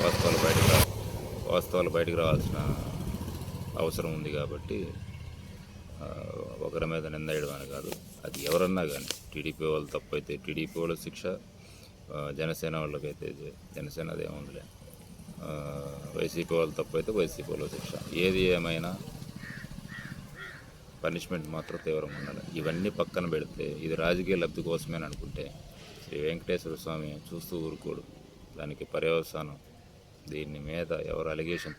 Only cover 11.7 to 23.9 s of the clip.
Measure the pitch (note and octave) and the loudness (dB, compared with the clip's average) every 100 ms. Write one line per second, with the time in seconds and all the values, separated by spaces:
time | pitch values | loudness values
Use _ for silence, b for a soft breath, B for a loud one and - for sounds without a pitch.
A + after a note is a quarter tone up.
11.7 | B B - - D2 D2 C#2+ D#2+ D#2+ D#2+ | B B -18 -10 -6 -4 -2 -2 0 -2
12.7 | D#2+ D2+ D2 D2 D2 D2+ C#2+ C#2 C#2+ - | 0 -2 -2 -4 -6 -8 -8 -10 -12 -12
13.7 | D#2 D2 D#2 D#2+ D#2+ D#2 D2 C#2 - - | -8 -6 -6 -4 -4 -4 -6 -8 -12 -14
14.7 | - - - - - - - D2+ D2+ D2 | -16 -18 -16 -16 -16 -14 -10 -6 -4 -4
15.7 | C#2+ C#2+ C#2+ D2 D#2+ E2 E2+ E2 E2 D#2+ | -6 -6 -8 -6 0 0 0 4 4 4
16.7 | D2+ D#2 D#2+ F#2+ G#2+ E2 - D2 D2+ D2 | 2 0 0 2 4 2 0 -4 -2 -2
17.7 | - - - - E2 F#2 F#2+ F#2 F2 E2+ | -4 -6 -6 -2 4 6 8 6 6 4
18.7 | E2 E2+ F#2 - - - - - - - | 0 0 -4 -6 -10 -12 -10 -10 -10 -10
19.7 | - - - - - - - - - - | -10 -10 -10 -10 -10 -12 -12 -12 -12 -14
20.7 | - - - E2 E2 - F2 D2+ D#2+ - | -18 -18 -4 0 0 -2 -4 -2 -6 -6
21.7 | E2+ D#2+ D#2 D2+ C#2+ C#2+ C#2 - E2 D2+ | -4 0 0 0 -4 -6 -6 -6 -2 0
22.7 | E2+ G2+ E2+ E2+ F#2 F2 D#2 D2 - D2 | 2 2 2 0 0 2 0 0 -4 -4
23.7 | D2+ D#2+ | -2 -2